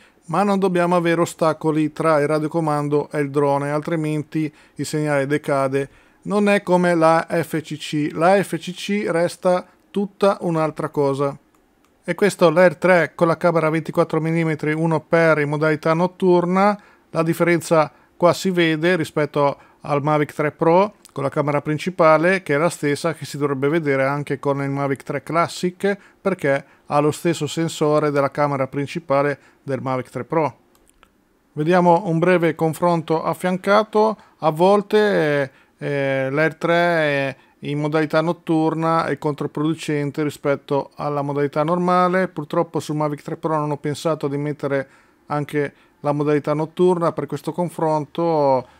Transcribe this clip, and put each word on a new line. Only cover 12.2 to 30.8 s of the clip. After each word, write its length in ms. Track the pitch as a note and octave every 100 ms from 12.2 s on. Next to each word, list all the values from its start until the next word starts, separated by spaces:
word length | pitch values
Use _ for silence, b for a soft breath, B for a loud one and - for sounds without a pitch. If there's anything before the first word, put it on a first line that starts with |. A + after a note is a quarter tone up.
| G3+ - F3
l'Air 260 | D#3 F3+ E3
tre 380 | F3 F3+ D3 -
con 120 | E3+
la 100 | D#3+
camera 320 | F3 D#3+ D#3
ventiquattro 500 | D#3+ D#3+ E3+ D#3+ D#3+
millimetri 540 | D#3+ E3 D#3+ D3+ D3+
uno 260 | D#3 E3 D#3
per 400 | - E3 E3 D3+
in 80 | D3
modalità 460 | D3+ D#3 D3+ E3
notturna. 880 | D#3+ F3 - F#3 F3 F3 F#3 G#3 G3+ b b b
La 100 | D#3+
differenza 680 | E3 D#3 E3+ E3+ - D#3+ D3 b b -
qua 160 | F3
si 200 | - F#3+
vede 440 | F3 E3 D#3 E3+ F3+
rispetto 600 | D3+ - D3 D3+ C#3+ - b b
al 200 | - C#3+
Mavic 320 | D3 D3+ D3
tre 180 | - D3
Pro 420 | - E3 F3 G#3 - -
con 120 | -
la 60 | C#3
camera 300 | D#3 C#3+ D3
principale, 800 | D3+ D3+ F#3 F3+ D#3+ D#3 F3 F#3+
che 120 | F#3 C#3+
è 20 |
la 120 | E3+
stessa 440 | - D3 C#3+ E3+
che 120 | D3 C3+
si 120 | C#3+
dovrebbe 300 | C#3+ C3+ C#3+
vedere 380 | E3+ C#3+ C3+ C3+
anche 340 | C#3+ C#3 C#3
con 220 | C#3+ C#3
il 80 | C#3
Mavic 340 | C#3 C#3 C3+
tre 180 | - C#3+
Classic, 760 | - E3 D#3 - F3+ F3+ G3 G3 b b
perché 440 | G3 F#3 C#3+ C#3 b b -
ha 140 | D3
lo 120 | D3+
stesso 360 | - F3 D#3+ D3
sensore 640 | E3 E3 - D3+ D3+ D3
della 200 | C#3+ C#3
camera 360 | - D3 C#3 C3
principale 720 | C#3 C#3 F3 - C#3 C#3+ C#3 b b
del 180 | - B2+
Mavic 280 | B2+ C3 B2
tre 140 | B2+
Pro. 340 | A#2+ D#3+ C#3+ - _ _